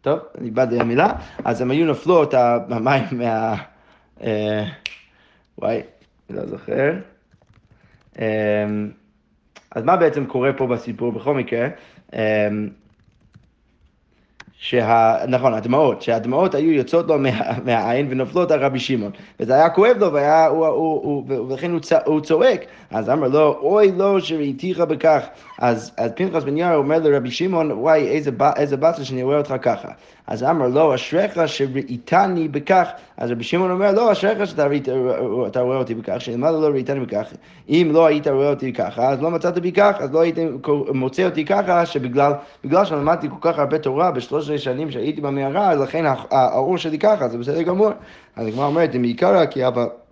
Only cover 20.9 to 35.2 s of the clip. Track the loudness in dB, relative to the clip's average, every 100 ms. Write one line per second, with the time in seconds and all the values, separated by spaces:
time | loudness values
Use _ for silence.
20.9 | -2 -2 -4 -4 -6 -4 -6 -4 -4 2
21.9 | 2 4 -2 2 4 4 2 -6 -20 -8
22.9 | -6 -2 0 2 4 4 2 2 4 4
23.9 | 4 2 2 0 -4 -4 -4 -4 -2 -2
24.9 | 2 4 2 0 -16 -20 -2 0 0 -4
25.9 | -6 -6 -4 -4 -2 -2 -2 0 2 2
26.9 | 2 2 2 0 -4 -2 0 -2 0 2
27.9 | 4 2 -2 -4 0 0 2 -2 2 0
28.9 | 0 -8 -4 0 0 -2 -2 -2 -4 -8
29.9 | -18 -20 _ -10 -4 0 0 2 4 2
30.9 | 2 -2 -2 -2 -2 -2 -2 -4 -4 -6
31.9 | -10 0 2 2 0 -2 -4 2 2 2
32.9 | -6 -20 -8 -6 -4 -2 -2 0 2 2
33.9 | 4 2 2 0 -2 -4 0 0 0 -2
34.9 | -2 0 -2